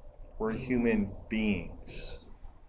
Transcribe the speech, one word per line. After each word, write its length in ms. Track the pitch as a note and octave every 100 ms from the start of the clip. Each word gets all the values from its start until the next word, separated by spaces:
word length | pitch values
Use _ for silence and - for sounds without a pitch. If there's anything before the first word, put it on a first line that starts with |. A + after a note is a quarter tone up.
| - - - -
we're 140 | A3
human 580 | A3 C3 B2 A#2 G#2+ G2 - -
beings. 880 | A2 G#2+ F#2 - - - - - - - - - -